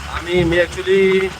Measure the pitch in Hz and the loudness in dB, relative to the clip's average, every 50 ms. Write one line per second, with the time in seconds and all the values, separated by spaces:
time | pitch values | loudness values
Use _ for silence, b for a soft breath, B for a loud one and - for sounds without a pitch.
0 | - - 139 160 165 170 175 180 170 165 165 175 170 165 - 190 180 180 190 196 | -12 -10 -10 -8 -6 -2 0 0 2 2 2 2 0 0 -2 -6 -2 2 2 4
1 | 190 190 190 190 190 185 185 | 4 4 2 2 0 -2 -6